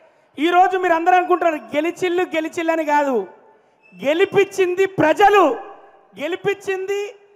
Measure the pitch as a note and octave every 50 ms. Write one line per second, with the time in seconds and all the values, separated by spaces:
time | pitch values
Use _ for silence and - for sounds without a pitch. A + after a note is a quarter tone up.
0 | _ _ _ _ _ _ _ - C#4+ E4+ F4+ F4 F#4 F#4 F#4 F#4 F#4 F4 E4 E4
1 | E4+ F4+ F#4 F4+ F4+ F4+ F4+ E4 F4+ E4+ D#4 D4 A3+ - - D4 D4+ E4+ - -
2 | F#4 F4+ F4 F4+ F4+ C#4 C#4+ D#4+ D#4+ E4 - F4 E4 E4 E4 D#4+ D#4 D4 D4 D4
3 | D4 C#4 B3+ A3 F#3+ - - - _ _ _ _ _ _ _ _ _ _ - F3+
4 | G3+ C4+ D#4 E4+ G4 F#4+ - G4 G4 F#4+ - - F#4 F4+ F4+ F4+ G4 F#4+ - -
5 | - D#4 D#4 - G4+ G4 G4+ G4+ F4 C#4 A#3+ - - - - - - - - _
6 | _ _ _ F#3+ C4+ D#4+ F4+ F4+ - G4+ G4 G4 - G4 F#4+ F#4 F#4+ F#4+ G4+ G4+
7 | G#4 G4+ - - _ _ _